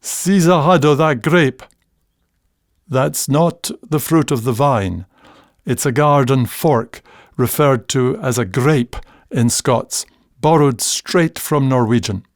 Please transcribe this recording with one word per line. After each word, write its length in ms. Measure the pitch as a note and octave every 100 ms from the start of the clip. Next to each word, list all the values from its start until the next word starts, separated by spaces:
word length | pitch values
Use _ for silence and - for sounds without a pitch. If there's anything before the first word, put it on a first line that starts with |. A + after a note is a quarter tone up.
Caesar 600 | - - F3 G3 E3 F3+
had 220 | D3 F3+
o 100 | D3
that 280 | C#3 D#3 C3+
grape. 400 | C3 F3 C#3+ B2+ - _ _ _ _ _ _ _ _ _ _ _ _
That's 400 | C3 C#3+ D3 -
not 420 | C#3 E3+ - - -
the 180 | - D3+
fruit 300 | - D#3+ C#3
of 140 | C3+
the 80 | A2+
vine. 520 | A2+ C#3+ A#2+ F#2+ F2 F2+ _ - - _ _ -
It's 180 | B2
a 80 | D3
garden 540 | B2+ D3 C#3+ C3 C3+ A#2+
fork, 560 | - E3 B2+ - - _ - - -
referred 520 | B2 - D3 C3+ -
to 280 | C#3 B2 -
as 160 | C3+ B2
a 60 |
grape 520 | G#2+ F2+ B2+ D#3 A#2+ - - _ _
in 200 | - A#2+
Scots, 560 | - - A#2+ - - - _ _ _
borrowed 400 | D#3 D#3+ C#3+ A#2
straight 580 | - - - F#3 E3 -
from 300 | - D3 C3+
Norwegian. 560 | C3 A2+ A#2 G#2 F#2+ -